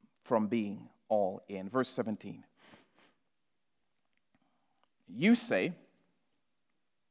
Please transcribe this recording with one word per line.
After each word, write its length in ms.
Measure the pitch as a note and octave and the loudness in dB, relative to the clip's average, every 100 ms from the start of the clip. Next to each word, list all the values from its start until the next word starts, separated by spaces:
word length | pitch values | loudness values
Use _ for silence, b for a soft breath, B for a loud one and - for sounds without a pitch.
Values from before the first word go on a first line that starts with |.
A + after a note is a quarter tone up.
| _ _ | _ _
from 240 | - A#2 G#2+ | 0 2 2
being 420 | A#2 G#2 G#2 - _ _ | 0 -2 -6 -14 _ _
all 340 | G#2+ F#2+ G2 - | 0 0 -4 -10
in. 200 | G2 F#2+ | -10 -4
Verse 220 | B2+ B2+ | -2 -2
seventeen. 540 | - A2 G#2 G2+ - - _ b b b b b _ _ _ _ _ _ _ _ _ _ _ _ _ _ _ _ _ _ _ - | -4 -4 -6 -10 -14 -18 _ b b b b b _ _ _ _ _ _ _ _ _ _ _ _ _ _ _ _ _ _ _ -16
You 260 | A2+ F3+ | 0 4
say, 400 | A#3+ - F#2+ C3+ F3 - _ _ _ _ _ _ _ _ _ _ _ _ | 4 4 2 0 -2 -16 _ _ _ _ _ _ _ _ _ _ _ _